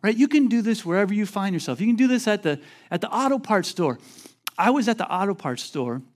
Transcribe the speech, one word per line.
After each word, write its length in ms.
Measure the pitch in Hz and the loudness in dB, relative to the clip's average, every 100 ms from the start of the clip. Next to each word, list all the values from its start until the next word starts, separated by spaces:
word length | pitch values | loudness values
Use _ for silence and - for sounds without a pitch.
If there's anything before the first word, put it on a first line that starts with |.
Right? 140 | 202 226 | 0 2
You 100 | 285 | 4
can 220 | 302 262 | 4 2
do 120 | 233 | 2
this 240 | 220 220 | 2 -2
wherever 300 | 175 180 202 | 0 0 2
you 100 | 208 | 0
find 300 | 202 202 196 | -2 -2 -2
yourself. 260 | 175 143 123 | -4 -4 -2
You 60 | 214 | 0
can 80 | |
do 140 | 233 262 | 2 4
this 180 | 247 - | 2 2
at 160 | 208 | 0
the, 180 | 165 147 - - - | 0 -2 -6 -20 -6
at 100 | 175 | -6
the 80 | - | -2
auto 300 | 214 269 269 | -2 0 0
parts 300 | - 214 175 | 2 0 0
store. 320 | - 160 120 - - - _ - - | -2 -2 -2 -10 -20 -20 _ -14 0
I 120 | 190 | 2
was 180 | 277 226 | 2 0
at 100 | 226 | -2
the 100 | - | -2
auto 260 | 180 202 | -2 -2
parts 280 | 202 151 123 | -2 -4 -6
store. 400 | - 156 123 120 127 | -8 -6 -4 -4 -8